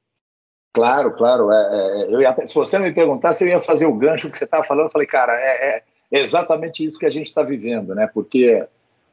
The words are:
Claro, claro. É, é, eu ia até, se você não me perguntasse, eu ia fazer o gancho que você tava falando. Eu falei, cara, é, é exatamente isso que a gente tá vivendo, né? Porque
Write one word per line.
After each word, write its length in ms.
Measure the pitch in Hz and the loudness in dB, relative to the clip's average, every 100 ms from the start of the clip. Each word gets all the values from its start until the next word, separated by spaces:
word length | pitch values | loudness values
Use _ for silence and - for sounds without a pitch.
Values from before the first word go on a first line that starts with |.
| _ _ _ _ _ _ _ | _ _ _ _ _ _ _
Claro, 400 | - 113 135 123 | 0 2 2 0
claro. 380 | - 117 123 104 | 0 2 4 4
É, 520 | 107 101 107 95 101 | 4 2 0 -2 -2
é, 120 | 98 | -2
eu 60 | 117 | 2
ia 100 | 135 | 2
até, 160 | 131 139 | 2 -2
se 80 | |
você 240 | 151 127 196 | -2 0 0
não 80 | 185 | 0
me 60 | |
perguntasse, 520 | 156 160 131 170 165 | 2 0 2 0 0
eu 40 | 180 | 2
ia 120 | 175 | 0
fazer 260 | - 151 156 | 0 2 2
o 80 | |
gancho 360 | 110 139 160 156 | 2 0 0 -4
que 80 | - | -10
você 80 | 139 | -4
tava 160 | 160 | -2
falando. 240 | 151 139 156 | 0 0 0
Eu 60 | |
falei, 140 | 151 143 | -2 0
cara, 260 | 143 123 | 0 0
é, 480 | 120 135 127 139 135 - _ _ | 0 -2 -2 -2 -4 -8 _ _
é 80 | 143 | -2
exatamente 640 | 123 170 175 156 160 - | 0 0 0 -2 -4 -8
isso 140 | 156 151 | -8 -4
que 80 | 151 | -4
a 40 | |
gente 220 | 143 147 | -4 -4
tá 100 | - | -4
vivendo, 520 | 135 135 110 117 92 | -2 -4 -6 -6 -6
né? 120 | 95 107 | -4 -4
Porque 600 | - 104 131 123 110 - _ _ _ _ | -4 -2 2 4 4 0 _ _ _ _